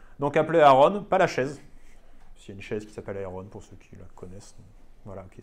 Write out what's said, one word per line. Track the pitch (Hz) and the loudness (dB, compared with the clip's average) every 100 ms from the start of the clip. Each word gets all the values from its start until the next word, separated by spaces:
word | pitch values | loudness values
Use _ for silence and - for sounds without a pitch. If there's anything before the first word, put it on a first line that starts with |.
| - - | -18 -6
Donc | 143 151 | -2 0
appelez | 156 165 | 2 6
Aaron, | 147 135 151 202 | 8 8 6 2
pas | - 190 | -2 2
la | 170 | 2
chaise. | - 131 139 - - - - - - - - | 0 -4 -6 -16 -20 -20 -20 -20 -20 -20 -20
S'il | - | -18
y | |
a | 98 | -16
une | |
chaise | - 107 107 | -8 -8 -8
qui | |
s'appelle | - - 98 | -14 -10 -10
Aaron, | 95 92 | -8 -10
pour | 98 110 | -14 -16
ceux | - 95 | -18 -20
qui | - - | -20 -20
la | 87 - | -20 -18
connaissent. | 90 90 - - 98 - - - | -18 -18 -20 -20 -20 -20 -20 -20
Voilà, | 110 95 | -16 -16
ok, | 95 - | -16 -20